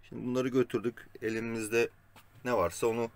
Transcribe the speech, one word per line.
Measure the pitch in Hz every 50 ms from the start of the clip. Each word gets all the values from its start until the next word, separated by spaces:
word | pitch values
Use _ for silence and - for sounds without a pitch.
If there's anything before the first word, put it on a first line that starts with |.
| - -
şimdi | - 120 113
bunları | 123 123 127 127 127
götürdük. | 120 131 123 - - 113 98 120 113 - - - - -
Elimizde | - 110 110 113 113 117 113 113 110 104 113 117 117 - - - _ _ - - - - - - -
ne | 127
varsa | 123 104 90 85 - - -
onu | 117 113 117 117 113 -